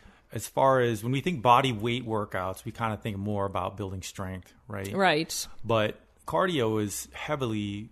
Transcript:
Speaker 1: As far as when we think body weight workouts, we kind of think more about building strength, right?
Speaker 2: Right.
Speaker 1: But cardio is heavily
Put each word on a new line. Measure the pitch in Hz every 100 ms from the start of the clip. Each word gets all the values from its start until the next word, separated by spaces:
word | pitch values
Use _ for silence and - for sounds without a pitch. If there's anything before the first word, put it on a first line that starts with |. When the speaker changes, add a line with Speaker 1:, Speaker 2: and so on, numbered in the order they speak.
| - - _
Speaker 1:
As | 110 -
far | - 135 131
as | 120 107
when | 113
we | 135
think | 180 160
body | 120 120 135
weight | 110 117 117
workouts, | 113 110 104 95 92 95
we | 120
kind | - 113
of | 104
think | 113 98
more | 101 104 98
about | 95 92 101
building | 98 95
strength, | - - 92 92 - - -
right? | 104 98
Speaker 2:
Right. | 180 190 156 165 - - -
Speaker 1:
But | 107 113 107 - - _ -
cardio | 160 185 160 110 110
is | 104 - -
heavily | - - 147 123 107 104 101 110